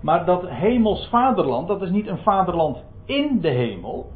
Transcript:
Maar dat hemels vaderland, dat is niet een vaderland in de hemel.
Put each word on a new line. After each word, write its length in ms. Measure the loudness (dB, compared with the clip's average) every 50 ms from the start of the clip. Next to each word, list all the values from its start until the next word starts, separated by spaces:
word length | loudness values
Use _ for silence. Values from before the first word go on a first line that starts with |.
Maar 240 | 2 2 2 2 4
dat 240 | 2 2 2 0 -6
hemels 600 | -6 0 2 2 4 4 4 2 2 0 -4 0
vaderland, 600 | 2 2 4 4 2 2 0 0 0 -2 -2 -4
dat 140 | -4 -4 -2
is 80 | -2
niet 160 | 0 -2 -2
een 120 | -2 -6 -2
vaderland 640 | 0 0 2 2 2 0 2 0 0 0 0 -6 -12 -18 -20 -20 -10
in 360 | -4 -2 -2 0 0 0 0
de 80 | 2 2
hemel. 600 | 0 2 0 -2 -4 -8 -10 -10 -10 -10 -12 -12 -16